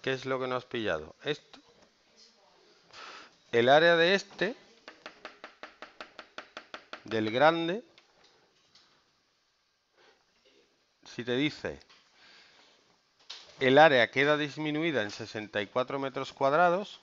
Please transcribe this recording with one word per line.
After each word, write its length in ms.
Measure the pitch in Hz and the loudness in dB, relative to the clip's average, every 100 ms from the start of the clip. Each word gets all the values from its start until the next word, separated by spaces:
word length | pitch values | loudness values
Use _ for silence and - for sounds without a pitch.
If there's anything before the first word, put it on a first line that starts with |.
¿Qué 100 | - | -4
es 140 | 131 131 | -6 -4
lo 120 | 131 | -6
que 80 | 127 | -4
no 100 | 127 | -6
has 80 | - | -6
pillado? 500 | 123 104 80 80 - | -6 -4 -4 -6 -12
Esto. 360 | 147 151 _ - _ _ _ _ _ _ - _ _ _ _ _ _ - - - - _ _ | -8 -8 _ -20 _ _ _ _ _ _ -20 _ _ _ _ _ _ -20 -20 -20 -20 _ _
El 160 | 117 120 | 2 6
área 260 | 143 170 170 | 6 6 4
de 200 | 170 196 | 4 0
este, 400 | - - 180 269 - _ - - - - - - - _ - _ - _ - - - - - - - - _ - 104 | -4 -6 -6 -6 -18 _ -20 -20 -20 -18 -20 -20 -20 _ -20 _ -20 _ -20 -20 -20 -20 -20 -20 -20 -20 _ -20 -6
del 260 | 110 110 | -2 -2
grande, 520 | 117 151 165 165 202 - - _ _ _ _ _ _ _ _ _ _ _ _ _ _ _ _ _ _ _ _ _ _ _ _ _ _ _ _ _ _ - | 4 4 4 -2 -6 -10 -20 _ _ _ _ _ _ _ _ _ _ _ _ _ _ _ _ _ _ _ _ _ _ _ _ _ _ _ _ _ _ -18
si 180 | - | -12
te 120 | 120 123 | -4 -2
dice, 440 | 147 - 90 69 _ - _ _ - - - _ _ _ _ _ _ _ _ - - - | -2 -4 -10 -10 _ -20 _ _ -20 -20 -20 _ _ _ _ _ _ _ _ -20 -20 -2
el 180 | 131 135 | 4 8
área 320 | 160 131 113 | 8 6 2
queda 280 | 131 143 151 | 2 0 0
disminuida 680 | 147 139 151 147 170 135 | -2 -6 -6 -4 -2 -4
en 80 | 104 | -4
sesenta 500 | - 110 113 104 104 | -8 -10 -10 -6 -6
y 60 | 101 | -4
cuatro 320 | 127 127 135 | -4 -4 -6
metros 340 | 135 135 135 | -6 -8 -10
cuadrados 680 | - 135 151 175 175 202 - | -4 0 2 2 0 -6 -16